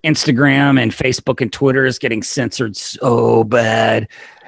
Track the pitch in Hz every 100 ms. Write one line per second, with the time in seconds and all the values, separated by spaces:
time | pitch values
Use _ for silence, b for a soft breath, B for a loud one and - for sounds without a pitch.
0 | 160 147 - 123 143 139 143 135 110 -
1 | 131 123 - 127 117 - 139 131 131 120
2 | 131 113 120 - 131 - 113 95 - -
3 | 127 117 117 117 110 123 113 113 113 113
4 | 110 B B B